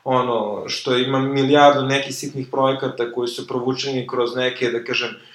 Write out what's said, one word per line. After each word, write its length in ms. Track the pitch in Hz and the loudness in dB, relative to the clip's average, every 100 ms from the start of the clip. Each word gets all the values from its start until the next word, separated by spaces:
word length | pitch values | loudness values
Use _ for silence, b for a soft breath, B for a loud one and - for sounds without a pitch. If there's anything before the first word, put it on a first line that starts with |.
ono, 600 | 131 127 123 113 104 101 98 | 0 0 2 0 -2 -6 -8
što 300 | - - 123 | -6 -2 0
ima 220 | 127 135 | 2 0
milijardu 640 | 135 139 135 147 143 135 | 0 0 4 8 8 8
nekih 340 | 131 139 135 131 | 2 -2 -2 -8
sitnih 320 | 139 139 131 | -8 -8 -4
projekata 600 | 135 135 135 135 127 120 | 0 0 0 -4 -4 -4
koji 160 | 123 120 | -4 -4
su 200 | 120 120 | -6 -6
provučeni 600 | 127 123 131 139 131 120 | -4 -2 -2 -4 -4 -4
kroz 280 | 123 120 127 | -2 -2 0
neke, 340 | 127 123 120 | -2 0 -2
da 140 | 117 | -2
kažem, 260 | 117 117 117 107 B | -4 -4 -4 -8 B